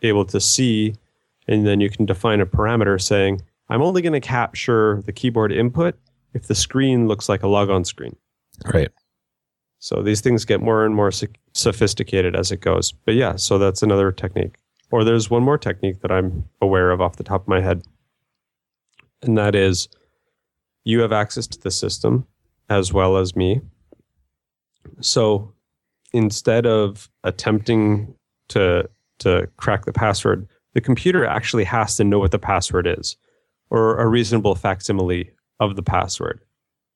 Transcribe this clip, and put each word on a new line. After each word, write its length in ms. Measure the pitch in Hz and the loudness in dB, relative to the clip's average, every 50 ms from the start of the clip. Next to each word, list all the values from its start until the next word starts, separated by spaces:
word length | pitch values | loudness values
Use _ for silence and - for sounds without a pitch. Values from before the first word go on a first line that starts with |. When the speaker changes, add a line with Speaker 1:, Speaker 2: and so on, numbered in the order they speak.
Speaker 1:
able 220 | - 113 104 101 95 | 0 2 2 2 0
to 160 | 95 - 98 | 0 -2 -2
see 540 | - - - - 131 120 110 107 107 107 107 - _ _ _ _ _ _ _ _ _ - | 0 0 0 2 2 2 2 0 0 -2 -4 -8 _ _ _ _ _ _ _ _ _ 0
and 160 | 110 107 104 | 0 2 2
then 140 | 104 101 101 | 2 4 2
you 100 | 101 98 | 2 0
can 160 | - - 110 | 0 0 0
define 340 | 98 95 - - 113 107 101 | 0 0 0 0 2 2 2
a 60 | 95 | 2
parameter 520 | 95 - - 107 110 117 113 104 98 98 92 | 0 0 0 0 2 2 2 2 2 0 0
saying, 440 | - - 107 101 98 98 98 92 - - _ _ _ - | 0 0 0 2 2 0 -2 -4 -8 -14 _ _ _ -4
"I'm 140 | 113 120 | -2 0
only 180 | 151 180 185 180 | 0 0 0 0
gonna 220 | 170 170 151 135 | 0 0 -2 -2
capture 800 | - - 127 123 117 - - - - 131 117 110 107 107 101 101 101 | -2 -2 -2 -2 -2 -4 -6 -6 -2 0 2 2 2 2 0 -2 -4
the 80 | 107 | -10
keyboard 400 | - - - 127 117 113 110 101 | -8 -4 -4 -2 0 0 0 0
input 440 | - - 117 123 127 160 165 175 - _ _ _ _ _ _ _ | 0 0 -2 0 0 0 -2 -2 -4 _ _ _ _ _ _ _
if 140 | - 120 - | -12 -8 -4
the 80 | - 107 | -4 -2
screen 540 | - - - - 131 135 135 127 120 117 110 | -2 -2 -2 0 0 2 2 2 2 2 0
looks 200 | 104 101 - - | 0 -2 -2 -2
like 140 | 101 95 | -2 0
a 60 | - 98 | 0 2
logon 360 | 104 101 101 98 98 92 85 | 2 2 2 2 2 0 -2
screen." 320 | - - - 64 58 - - _ _ _ _ _ _ _ - - - | -4 -8 -12 -14 -16 -16 -18 _ _ _ _ _ _ _ -12 -4 -2
Speaker 2:
Right. 180 | - 80 73 - - _ _ _ _ _ _ _ _ _ _ _ _ _ _ _ _ _ | 0 0 0 -2 -6 _ _ _ _ _ _ _ _ _ _ _ _ _ _ _ _ _
Speaker 1:
So 220 | - - - - | -10 -6 -4 -2
these 200 | 98 104 107 104 | 0 0 0 0
things 240 | - 131 120 110 - | 2 2 0 2 0
get 160 | - 107 - | 0 -2 0
more 240 | - 113 113 110 110 | 0 0 0 2 2
and 80 | 110 107 | 2 2
more 160 | 104 101 98 | 2 0 0
so-, 160 | 92 - 104 - - _ _ _ | -2 -4 -8 -10 -12 _ _ _
sophisticated 840 | - - - 117 95 - 110 95 - - 98 - 95 95 90 90 87 | -6 -2 -2 -2 0 0 0 -2 0 -4 -6 -2 0 0 0 0 0
as 160 | 90 90 - | -2 -2 -4
it 80 | 95 87 | -6 -4
goes. 320 | - 92 85 87 85 - | -2 0 0 0 -2 -4
But 220 | - - _ 113 110 | -8 -6 _ 0 2
yeah, 220 | 127 127 92 87 | 2 2 0 -2
so 220 | 95 - - 104 98 | -4 -2 0 2 2
that's 240 | 98 98 92 - | 2 2 2 0
another 300 | 107 107 98 98 98 95 | 0 2 4 4 2 0
technique. 440 | 92 - - 90 - - 92 98 - _ _ _ _ _ _ _ | 0 -4 -8 -6 -4 -4 -6 -6 -8 _ _ _ _ _ _ _
Or 140 | 120 117 110 | 0 2 2
there's 260 | 113 117 113 104 104 | 4 2 2 0 0
one 120 | 117 120 | 0 2
more 160 | 123 139 147 147 | 2 2 0 0
technique 420 | - 104 95 - - 98 95 - | -2 -6 -6 -4 -4 -4 -4 -4
that 100 | - - | -4 -2
I'm 320 | 92 95 95 90 90 76 69 - _ _ | 0 0 0 -2 -4 -6 -8 -10 _ _
aware 300 | 98 98 95 92 90 90 | 0 2 2 4 4 2
of 100 | 90 90 | 2 2
off 160 | 90 87 - | 0 -2 -4
the 80 | - - | -6 -6
top 180 | - 98 92 | -6 -6 -4
of 60 | - - | -2 0
my 120 | 95 92 | 0 0
head. 220 | 92 92 95 90 - _ _ _ _ _ _ _ _ _ _ _ _ _ _ _ _ _ _ _ _ _ _ _ _ _ _ _ | 0 0 -2 -4 -6 _ _ _ _ _ _ _ _ _ _ _ _ _ _ _ _ _ _ _ _ _ _ _ _ _ _ _
And 140 | - 117 110 107 | -2 0 2 2
that 160 | 104 104 101 | 2 2 4
is 340 | 101 95 95 92 90 - - _ _ _ _ _ _ _ _ _ _ _ _ _ _ _ _ _ _ - | 4 4 2 2 0 -4 -8 _ _ _ _ _ _ _ _ _ _ _ _ _ _ _ _ _ _ -4
you 160 | 110 113 117 | 0 0 2
have 120 | 113 104 | 2 2
access 340 | 110 104 104 - - 117 107 - | 2 0 0 -2 -4 -8 -10 -10
to 120 | - - | -12 -10
the 100 | - 95 | -8 -6
system 560 | - - 98 92 - - - - - 127 - - _ _ _ _ _ _ _ - | -4 -4 -4 -6 -4 -2 0 0 0 0 -2 -6 _ _ _ _ _ _ _ -2
as 240 | 104 98 92 95 | 0 0 0 0
well 240 | 92 98 95 95 95 | 2 2 2 4 2
as 180 | 95 92 90 - | 2 0 0 -2
me. 260 | 92 92 92 110 135 - - - _ _ _ - _ _ _ _ _ _ _ _ _ _ _ _ _ _ _ _ _ - - - - | 0 0 0 0 -2 -4 -8 -16 _ _ _ -20 _ _ _ _ _ _ _ _ _ _ _ _ _ _ _ _ _ -20 -20 -16 -8
So 520 | 123 - - 131 113 107 104 98 107 - - _ _ _ _ _ _ _ _ _ _ _ | -6 -2 2 2 4 4 2 0 -2 -6 -16 _ _ _ _ _ _ _ _ _ _ _
instead 540 | - 117 110 104 104 - - 120 113 120 120 | 0 0 0 0 -2 -2 0 0 2 2 2
of 420 | 117 110 107 104 98 101 - - - _ _ - | 2 2 2 0 0 -4 -10 -18 -20 _ _ -6
attempting 880 | 92 90 - - 113 107 104 104 - 117 110 107 104 107 104 107 - - _ _ _ _ _ _ - | -6 -6 -4 -2 0 0 0 0 0 2 2 2 2 0 0 -2 -8 -14 _ _ _ _ _ _ -4
to, 400 | - 107 98 90 87 90 - - _ _ _ _ _ - | -2 0 2 2 2 0 -2 -4 _ _ _ _ _ -4
to 300 | - 98 90 87 85 - - | 0 0 2 2 0 -4 -8
crack 280 | - - 113 101 104 - | -6 -2 -2 -2 -2 -4
the 80 | - | -4
password, 540 | - - 110 107 95 - - 104 98 92 98 - _ _ _ _ - | -2 0 0 0 0 0 0 0 0 -2 -4 -10 _ _ _ _ -4
the 60 | 120 | -2
computer 440 | - - 123 - - 180 185 160 123 | 0 0 0 0 0 0 2 2 0
actually 400 | 113 - 110 - - - 113 98 | 0 -2 -4 -4 -2 -2 -2 0
has 320 | 92 123 113 107 98 - | 0 0 -2 -2 -2 0
to 80 | - 104 | 0 2
know 140 | 101 101 101 | 2 2 2
what 120 | 98 90 | 2 2
the 80 | 107 101 | 0 0
password 480 | - - 98 90 - - - 90 87 | 0 0 0 0 0 -2 -2 -2 0
is 300 | 87 87 - - - - - _ _ _ _ _ _ _ _ _ _ | -2 -2 -4 -6 -10 -12 -12 _ _ _ _ _ _ _ _ _ _
or 280 | - 113 113 110 113 - | 0 2 2 2 2 2
a 80 | 117 | 2
reasonable 480 | 113 117 120 110 98 117 110 101 101 92 | 2 2 2 2 2 0 2 2 2 0
facsimile 760 | 90 - 101 95 92 - - 101 98 92 90 90 87 85 - _ _ _ _ _ - | 0 -2 -2 -2 -2 -2 -2 -2 0 0 0 -2 -2 -4 -8 _ _ _ _ _ -2
of 180 | 107 101 98 | -2 -2 -2
the 60 | 98 | -4
password. 580 | 90 - 95 90 90 - - - - - - - _ _ _ _ _ _ _ _ _ _ _ | -4 -2 0 0 0 -2 -4 -6 -8 -8 -8 -10 _ _ _ _ _ _ _ _ _ _ _